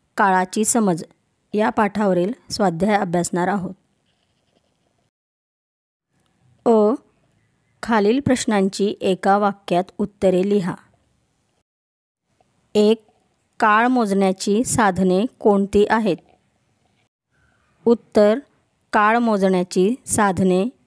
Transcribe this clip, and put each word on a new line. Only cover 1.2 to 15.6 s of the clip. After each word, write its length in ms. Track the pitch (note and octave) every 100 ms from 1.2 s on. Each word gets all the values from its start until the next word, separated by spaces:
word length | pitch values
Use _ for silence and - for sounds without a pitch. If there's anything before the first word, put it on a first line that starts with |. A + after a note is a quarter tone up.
| _ _ _
या 160 | G#3 A3+
पाठावरील 640 | A#3 G3+ G3+ G#3 F3 F#3 B3+ -
स्वाध्याय 460 | - G3 E3 G3 G3+
अभ्यासणार 520 | F#3+ F3 E3+ F3+ F3+
आहोत. 260 | G3 F#3 F#3 _ _ _ _ _ _ _ _ _ _ _ _ _ _ _ _ _ _ _ _ _ _ _ _ _ _ _ _ -
अ, 340 | A3 G#3 C#4 _ _ _ _ _ _ _ -
खालील 380 | - A#3 G3+ C4
प्रश्नांची 760 | C#4 B3 - G#3 F#3+ - G3+ -
एका 380 | G3+ F3+ G3+ G3+
वाक्यात 460 | G3+ G3 - F3 F#3 -
उत्तरे 520 | G3+ - F#3+ F3+ G3
लिहा. 240 | G3+ F3 - _ _ _ _ _ _ _ _ _ _ _ _ _ _ _ _ _ _ _
एक, 320 | G#3 G#3 A3 _ _ _ _ _ -
काळ 260 | A3 G#3+ A#3+
मोजण्याची 800 | B3+ G#3+ G3 F#3+ F#3 - G#3
साधने 600 | B3+ - G#3 F3+ F#3 F3+ A#3 -
कोणती 460 | A3+ G3+